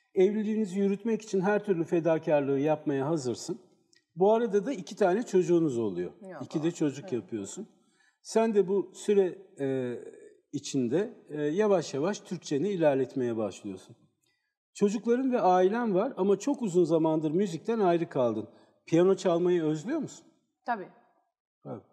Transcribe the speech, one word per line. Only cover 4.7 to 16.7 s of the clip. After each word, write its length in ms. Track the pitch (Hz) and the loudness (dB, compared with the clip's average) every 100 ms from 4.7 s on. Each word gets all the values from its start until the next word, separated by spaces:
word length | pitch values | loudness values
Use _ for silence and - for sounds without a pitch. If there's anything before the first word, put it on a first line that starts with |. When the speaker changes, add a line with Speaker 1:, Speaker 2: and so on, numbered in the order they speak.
Speaker 1:
iki 240 | 247 170 202 | -6 -8 0
tane 260 | 190 190 | 2 2
çocuğunuz 560 | 247 185 165 170 160 120 | 2 2 4 4 2 0
oluyor. 340 | 110 87 87 - | -2 -2 -6 -8
Speaker 2:
Ya. 200 | - 165 | -16 -14
Speaker 1:
İki 180 | 131 165 | -6 -4
de 80 | 156 | -2
çocuk 340 | 170 151 131 | -2 -2 -4
Speaker 2:
Evet. 80 | 139 | -6
Speaker 1:
yapıyorsun. 560 | 120 - 110 98 - 220 _ _ _ _ _ | -8 -6 -8 -8 -12 -14 _ _ _ _ _
Sen 320 | - 220 226 | -2 0 2
de 140 | 208 180 | 2 2
bu 240 | 196 180 | 0 -2
süre, 440 | - - 202 185 - - - | -6 0 4 2 0 -16 -6
e, 380 | 139 135 123 117 - - - _ _ | -4 -2 -4 -8 -12 -20 -20 _ _
içinde, 640 | 143 - 139 120 151 220 - - | -10 -4 -2 0 0 -2 -8 -12
e, 140 | 151 | -6
yavaş 520 | 147 165 214 190 147 | -2 0 2 2 0
yavaş 260 | 135 160 208 | -4 -4 -4
Türkçeni 480 | - 170 - 143 185 | -8 -12 -4 -2 -2
ilerletmeye 680 | 190 156 135 127 139 120 113 | 2 2 2 -2 -4 -4 -2
başlıyorsun. 600 | 107 92 104 92 - - _ _ _ _ _ _ _ | -4 -6 -12 -14 -16 -20 _ _ _ _ _ _ _
Çocukların 580 | - 202 214 233 240 269 | -2 0 0 0 0 0
ve 80 | 247 | 2
ailen 540 | 180 185 185 226 240 | 4 6 4 2 0
var 180 | 180 247 208 | 0 0 0
ama 220 | 190 196 | 0 2
çok 240 | 277 285 | 0 -2
uzun 220 | 226 | 0